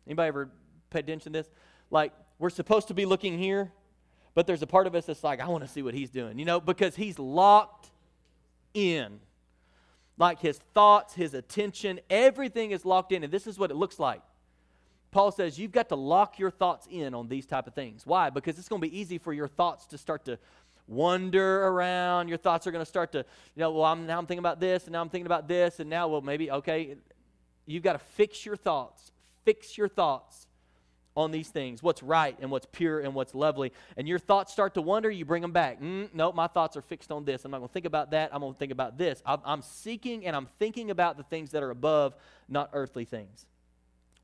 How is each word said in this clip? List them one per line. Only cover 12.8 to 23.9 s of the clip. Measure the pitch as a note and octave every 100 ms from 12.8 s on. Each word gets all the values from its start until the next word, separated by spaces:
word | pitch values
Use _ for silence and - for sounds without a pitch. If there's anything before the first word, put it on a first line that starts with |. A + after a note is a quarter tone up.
| F#3
locked | F#3 F#3
in, | F#3
and | D3
this | F#3+ A3+
is | F#3+
what | F#3
it | C#3+
looks | F#3+ -
like. | C#3 G2+ _ _ _ _ _ _ _ _ _
Paul | G3 G3+
says | G3 E3+ D3
you've | G#3+
got | A#3 A3+
to | C#3+
lock | C3+ F3+ G3+ -
your | F#3+
thoughts | - F3+ D#3+ -
in | F3 C#3+ A#2+
on | A#2
these | C3+ C3
type | C3 B2
of |
things. | D3 B2+ A2 -
Why? | F3+ D#3
Because | C3+ E3 D#3+
it's | -
gonna | G#3
be | E3 F3+
easy | F#3 F3
for | E3+
your | D3 C#3+
thoughts | D3 F3 - -
to | C#3+
start | - D3+ -
to | A#2 _ _ _ _ -
wander | A2+ E3+ F#3 F#3 F#3+ F#3+ F#3+ F#3+
around. | F3+ F3+ F3+ F3+ F3+ F3
Your | E3
thoughts | F#3 E3 F#3
are |
gonna | E3 D#3+
start | F#3 D#3+
to, | C#3+
you | B2 - - D3
know, | D#3+
"Well, | D#3
I'm, | D#3